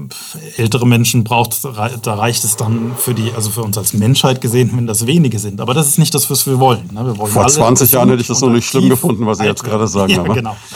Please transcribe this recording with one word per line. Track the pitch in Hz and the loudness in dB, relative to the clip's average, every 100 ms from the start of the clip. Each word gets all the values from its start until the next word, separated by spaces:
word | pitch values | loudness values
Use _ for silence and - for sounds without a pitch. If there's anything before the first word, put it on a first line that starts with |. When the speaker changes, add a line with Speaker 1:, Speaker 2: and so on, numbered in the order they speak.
| 139 - - - 156 - | -14 -16 -16 -16 -14 -4
Speaker 1:
ältere | 110 127 120 | -2 2 2
Menschen | 117 117 127 | 2 2 0
braucht, | 107 120 117 - | 0 0 -2 -4
rei-, | 139 110 110 117 | -8 -6 -6 -6
da | 117 | -6
reicht | 104 113 117 | -2 -2 -2
es | - - | -4 -4
dann | 117 113 113 123 | -2 -2 -4 -4
für | - | -4
die, | 117 110 | -2 -4
also | 117 107 | -4 -4
für | 110 | -4
uns | 110 101 | -4 -4
als | 95 | -2
Menschheit | 110 107 135 143 123 | 0 2 4 2 2
gesehen, | 123 120 123 | 0 2 2
wenn | 123 117 | 0 -2
das | 104 117 | -2 2
wenige | 170 139 104 | 2 2 0
sind. | 107 101 | -6 -6
Aber | 117 | -2
das | 135 147 | 0 2
ist | - | 2
nicht | 151 | 2
das, | 156 - | 0 -2
was | 135 - | -2 0
wir | 131 | 2
wollen, | 131 123 90 | 4 2 -2
ne? | 101 127 | -6 -6
Wir | 104 | -4
wollen | 107 | -2
Speaker 2:
Vor | 107 | 2
Speaker 1:
alle | - | 2
Speaker 2:
zwanzig | - 113 123 123 | 4 4 4 4
Jahren | 131 123 | 4 4
Speaker 1:
gesund | |
Speaker 2:
hätte | 127 | 4
ich | 117 | 0
das | 120 | 0
Speaker 1:
und | 131 | 2
Speaker 2:
noch | 117 | 2
nicht | - | 2
schlimm | 135 | 2
Speaker 1:
aktiv | 127 127 | 2 2
Speaker 2:
gefunden, | 170 107 113 | 0 0 0
was | 104 | 0
Sie | |
Speaker 1:
alt | 104 | 0
Speaker 2:
jetzt | 101 | -2
gerade | 123 107 | -4 -2
Speaker 1:
werden. | 107 | 0
Speaker 2:
sagen, | 95 190 | 0 2
Speaker 1:
<laughs> | 196 | 2
Ja, | |
Speaker 2:
aber | - | 0
Speaker 1:
genau. | 107 110 104 - | -2 -4 -10 -16